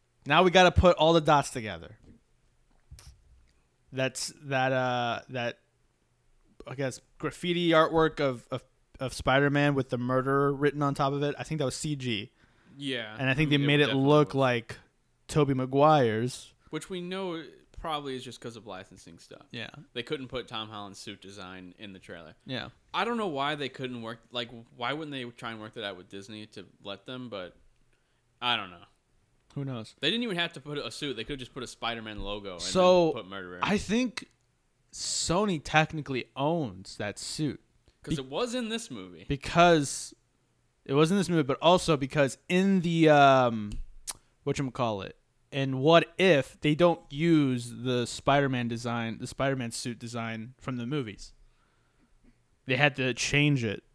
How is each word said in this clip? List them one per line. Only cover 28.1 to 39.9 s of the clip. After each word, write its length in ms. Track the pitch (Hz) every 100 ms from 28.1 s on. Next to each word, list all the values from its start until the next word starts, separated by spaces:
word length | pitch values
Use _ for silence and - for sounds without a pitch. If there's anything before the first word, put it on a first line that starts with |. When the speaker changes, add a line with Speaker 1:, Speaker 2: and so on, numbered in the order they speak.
| _ _ _
Speaker 2:
I 140 | 123 113
don't 140 | 95
know. 140 | 87 - _ _ _ _ _ _
Speaker 1:
Who 100 | 143
knows? 300 | 135 120 110 -
Speaker 2:
They 100 | 143
didn't 140 | 226
even 120 | 240 175
have 160 | 170
to 60 | 151
put 180 | 147 147
a 120 | 117
suit. 260 | - 147 113
They 80 |
could 140 | 113 143
just 140 | 120
put 80 | 139
a 40 | 117
Spider-Man 540 | - 117 117 110 104
logo 320 | 98 104 98
and 60 | 87
then 80 | 87
Speaker 1:
So, 420 | 185 180 180 165
Speaker 2:
put 140 | 123 92
Murderer. 340 | 98 90 90
Speaker 1:
I 160 | 147 202
think 500 | - 220 254 - - _ _ _ _ _ _
Sony 680 | - - - - 170 208 165
technically 640 | - 156 156 160 139 131 - -
owns 600 | 143 170 127 92 98 -
that 200 | 104 98
suit. 420 | - - 151 - _ _ _ _
Speaker 2:
'Cause 140 | - 147
Speaker 1:
Be- 60 |
Speaker 2:
it 60 | 131
was 260 | 151 240
in 140 | 247 226
this 220 | 226 -
movie. 340 | 117 92 85 -
Speaker 1:
Because 840 | 143 - 170 175 165 143